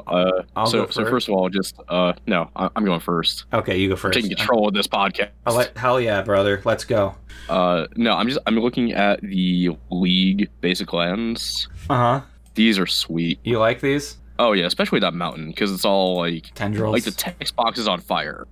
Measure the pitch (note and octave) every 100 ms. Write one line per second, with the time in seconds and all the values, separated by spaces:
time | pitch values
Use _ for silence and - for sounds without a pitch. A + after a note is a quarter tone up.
0 | - F2+ F#2 F#2 - - A2+ A#2 G#2 -
1 | A2 B2 A2+ G2 F#2 G2 F#2 - - F2
2 | - - - F2+ E2 - F#2 - G#2 E2+
3 | - E2+ D#2+ - - A#2 - F#2+ F#2+ F#2
4 | G2 B2 G#2 F#2+ G#2+ A2+ G#2 G2+ G2 G2+
5 | G2 F#2+ G#2 - B2 A#2 A#2+ - B2 B2+
6 | A#2 G2+ G2 G2 G2+ G2 A2+ A2 - A2+
7 | G2 - - - - F#2 F2+ F2 - -
8 | A#2 F2 A2+ C#3 - A2+ A#2+ B2+ A#2 -
9 | G2+ G2+ G2 F#2 F#2 F2+ F2+ D#2+ - F2+
10 | F#2 F2+ F#2+ G2 G2+ - - A2 - F2
11 | E2+ G2+ A#2 A#2 - - - - - B2+
12 | A#2+ C3+ - - - - A2+ G2 F2+ -
13 | - E2+ E2+ E2+ - A#2 A2+ A#2 C#3+ C#3+
14 | C#3+ - - - A#2 G2+ F2 - - A2+
15 | F#2 E2+ E2 C2 D#2 E2 G#2 F#2 G#2+ G2
16 | F#2 F2+ E2+ E2+ - - G#2 G#2 G#2+ A2
17 | A2 - - - - - A#2 A2+ G#2+ F2
18 | - F2 D2 - -